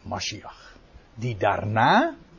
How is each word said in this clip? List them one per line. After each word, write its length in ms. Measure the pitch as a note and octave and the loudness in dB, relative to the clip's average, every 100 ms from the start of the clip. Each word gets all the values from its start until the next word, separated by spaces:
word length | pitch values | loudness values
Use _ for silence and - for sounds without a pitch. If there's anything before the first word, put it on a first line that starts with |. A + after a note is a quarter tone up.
Mashiach. 720 | F2+ F#2 - G2+ - - - - - - - | -10 -8 -8 -10 -16 -20 -20 -20 -20 -20 -20
Die 240 | - B2 G#2+ | -10 -8 0
daarna, 800 | G#2 F2+ G#2 A2 B2+ G3 E4 C#4 - | 0 0 0 2 4 4 2 -4 -18